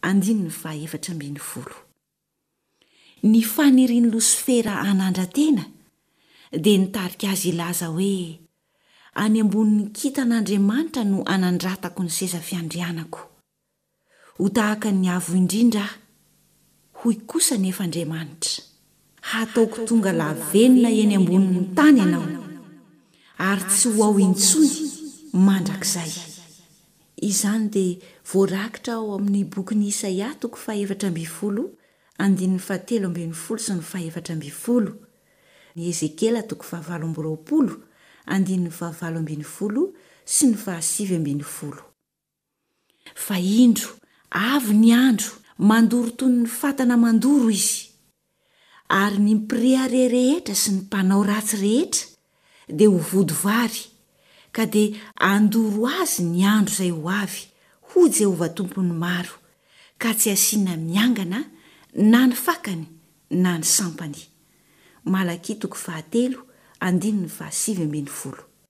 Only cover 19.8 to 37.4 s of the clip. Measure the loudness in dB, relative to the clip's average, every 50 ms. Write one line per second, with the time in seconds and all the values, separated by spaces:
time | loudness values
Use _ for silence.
19.8 | -4 0 0 2 2 2 0 0 -2 -2 -4 -6 -8 2 4 6 8 8 8 8
20.8 | 6 4 4 4 4 4 6 4 4 4 6 4 4 4 2 0 0 -2 2 4
21.8 | 6 8 8 8 6 4 2 0 -2 -6 -8 -8 -12 -16 -18 -18 -20 -20 -20 -20
22.8 | _ _ _ _ _ _ _ _ _ _ _ -4 -2 -2 -2 -2 -2 -2 0 2
23.8 | 2 2 2 4 4 4 4 4 4 4 4 2 2 2 4 4 4 4 2 -2
24.8 | -8 -8 -10 -12 -16 -18 -18 -18 -18 -4 2 4 4 4 4 2 0 -4 -6 -6
25.8 | -4 -4 -4 -4 -6 -8 -10 -12 -12 -16 -18 -20 -20 -20 -20 -20 _ _ _ _
26.8 | _ _ _ _ _ _ _ -6 -4 -2 -2 0 0 0 0 0 -2 -2 0 0
27.8 | 0 0 -2 -6 -12 -20 -20 _ _ -2 2 2 2 2 0 -4 -6 -8 -12 -12
28.8 | -8 -8 -6 -6 -6 -6 -4 -4 -2 0 0 0 -2 -2 -4 -8 -6 -2 0 0
29.8 | 0 0 -2 -6 -4 -4 -4 -4 -4 -6 -8 -8 -10 -10 -10 -10 -12 -8 -6 -4
30.8 | -4 -4 -4 -4 -4 -4 -4 -4 -8 -10 -10 -8 -6 -4 -4 -4 -6 -8 -10 _
31.8 | _ _ _ _ _ _ _ _ 2 2 2 2 2 0 -2 -2 -4 -6 -8 -8
32.8 | -4 -4 -2 -2 -2 -2 -4 -6 -8 -8 -10 -10 -8 -8 -8 -8 -6 -6 -6 -6
33.8 | -6 -8 -10 -10 -10 -8 -10 -12 -10 -8 -8 -8 -8 -10 -14 -12 -4 0 0 0
34.8 | 0 0 -6 -12 -20 _ _ _ _ _ _ _ _ _ _ _ _ _ _ -8
35.8 | -6 -6 -4 -4 -4 -6 -4 -2 0 0 0 -2 -4 -8 -12 -14 -12 -14 -12 -12
36.8 | -10 -10 -10 -8 -8 -8 -6 -6 -6 -8 -8 -8